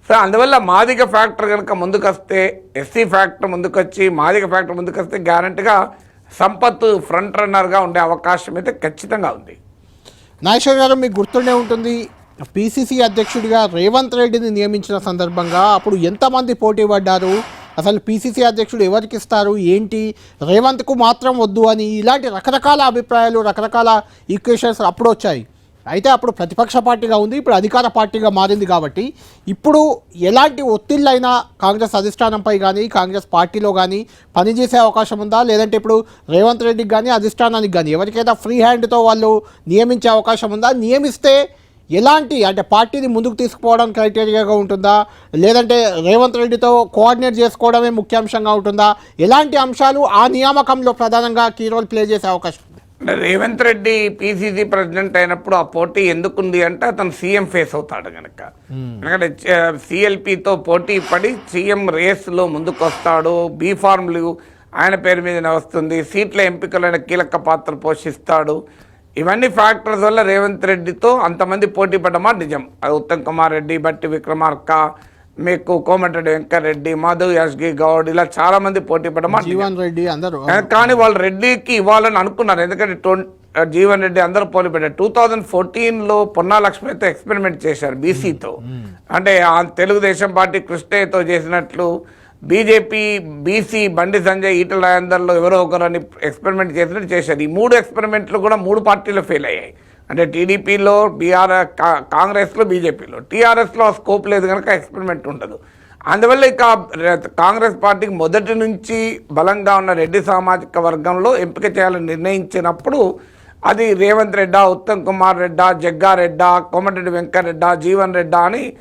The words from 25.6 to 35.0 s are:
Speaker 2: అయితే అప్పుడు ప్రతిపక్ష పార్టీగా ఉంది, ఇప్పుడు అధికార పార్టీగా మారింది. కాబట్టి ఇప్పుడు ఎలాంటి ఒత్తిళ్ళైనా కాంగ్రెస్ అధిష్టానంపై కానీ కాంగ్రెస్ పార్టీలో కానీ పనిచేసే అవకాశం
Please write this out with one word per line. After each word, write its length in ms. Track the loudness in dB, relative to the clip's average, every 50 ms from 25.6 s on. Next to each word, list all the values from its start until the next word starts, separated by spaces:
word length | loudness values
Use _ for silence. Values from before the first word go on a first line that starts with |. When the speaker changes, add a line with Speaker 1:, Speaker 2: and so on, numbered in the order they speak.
| _ _ _ _ -10 -6
Speaker 2:
అయితే 220 | -4 0 2 4
అప్పుడు 220 | 4 4 2 -2
ప్రతిపక్ష 460 | -4 -4 -4 -6 -2 -2 -2 0 0 0
పార్టీగా 400 | 2 2 0 0 0 0 0 0
ఉంది, 200 | 0 0 -4 -4
ఇప్పుడు 180 | 0 2 2
అధికార 320 | 2 2 2 0 0 0 0
పార్టీగా 420 | 0 0 0 0 -2 0 0 0
మారింది. 360 | 2 2 2 2 2 0 0
కాబట్టి 480 | 0 0 0 0 -2 -6 -6 -8 -8 -8 _ -20 -20 -20 _ -10 -10
ఇప్పుడు 500 | -8 -2 2 4 4 4 4 4 0 -4 _ _ -8
ఎలాంటి 460 | -4 0 2 4 4 4 4 2 -2
ఒత్తిళ్ళైనా 840 | -2 -2 -2 -2 -2 -2 0 2 2 4 4 2 2 2 0 0 -2 -4 _ -2
కాంగ్రెస్ 340 | 0 0 0 0 -2 -2 -2
అధిష్టానంపై 640 | -2 -2 -2 -2 0 0 0 0 -2 -2 -2 0 0
కానీ 280 | 0 0 0 -2 -4 -2
కాంగ్రెస్ 380 | -2 -2 -2 -2 -4 -8 -6 -2 0
పార్టీలో 380 | 0 0 0 -2 -2 -2 0
కానీ 360 | 0 0 0 -2 -2 -6 -8 -10 -16 _ _ _ -2 0
పనిచేసే 400 | 0 0 0 0 0 2 4 4
అవకాశం 420 | 4 4 4 0